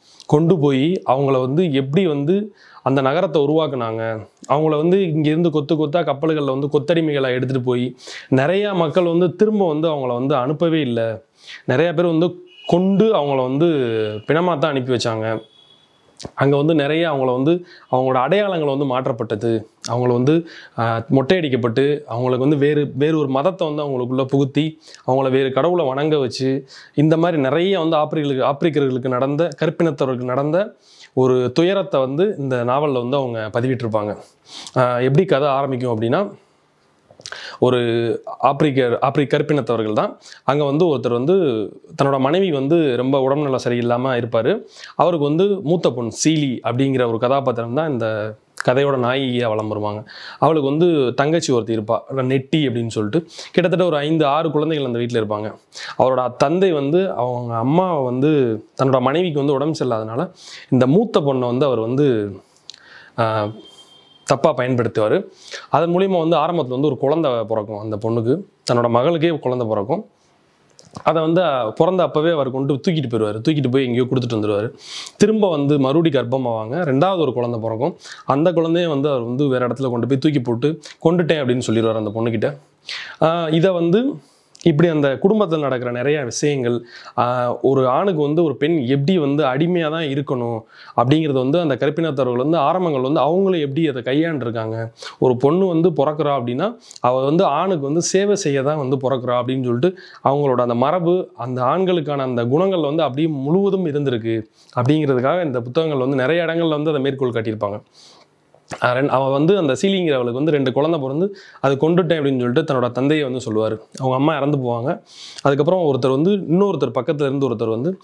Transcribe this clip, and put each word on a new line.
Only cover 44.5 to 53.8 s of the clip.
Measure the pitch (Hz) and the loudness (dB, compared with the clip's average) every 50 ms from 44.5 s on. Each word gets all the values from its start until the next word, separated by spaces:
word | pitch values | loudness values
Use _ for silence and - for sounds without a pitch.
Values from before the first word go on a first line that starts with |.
| 190 240 - - - - - - - | 0 -2 -4 -10 -18 -20 -20 -8 -4
அவருக்கு | - 143 170 175 165 143 | 0 0 2 2 0 0
வந்து | 143 147 165 190 202 202 185 110 | 0 2 2 2 2 0 -2 0
மூத்த | 139 170 180 - 165 | 0 0 0 0 0
பொண்ணு | 127 123 117 113 113 | -2 -2 -4 -6 -6
சீலி | - - 156 160 156 147 135 120 - - | -2 0 0 2 2 0 -2 -2 -4 -4
அப்படிங்கிற | 113 120 120 139 135 135 127 123 120 | -4 -2 0 0 0 2 0 0 0
ஒரு | 113 110 | 0 0
கதாபாத்திரம் | 123 123 135 139 135 127 120 117 113 117 117 | 0 0 0 0 0 -2 -2 -2 -4 -4 -2
தான் | 143 160 160 | -2 -2 -2
இந்த | 143 120 117 110 110 107 104 107 107 - _ _ _ - - | -2 -2 -2 -2 -2 -4 -4 -6 -8 -12 _ _ _ -4 0
கதையோட | - 127 131 143 143 139 127 | 2 2 4 2 2 2 0
நாயகியா | 123 117 127 139 139 127 123 120 120 113 | 0 0 0 0 -2 -2 -2 -2 -2 -2
வலம் | 107 110 107 107 | -2 -2 -2 -4
வருவாங்க. | 107 104 104 104 104 107 107 - - - - - - - | -4 -4 -4 -6 -6 -8 -10 -14 -18 -18 -18 -18 -4 0
அவளுக்கு | - 143 165 156 135 135 | 2 2 2 2 2 0
வந்து | 139 151 175 175 170 151 135 123 117 | 0 2 2 2 2 2 2 0 0
தங்கச்சி | - 143 147 160 170 156 - 131 | 0 0 0 0 0 0 0 0
ஒருத்தி | 120 107 107 113 | 0 0 0 -2
இருப்பா, | 110 107 107 113 107 - - 139 135 127 | -4 -2 -2 -2 -2 -4 -4 -6 -4 -2
நெட்டி | 127 131 139 131 - - 160 | 0 0 -2 -2 -2 0 0
அப்படின்னு | 151 131 113 120 117 | 0 0 0 -2 -4
சொல்லிட்டு. | 113 - 123 107 107 110 165 165 - - - - - | -4 -4 -4 -4 -2 -2 -2 -4 -4 -10 -18 -18 -4
கிட்டத்தட்ட | - - 170 180 165 170 | 0 2 2 2 2 2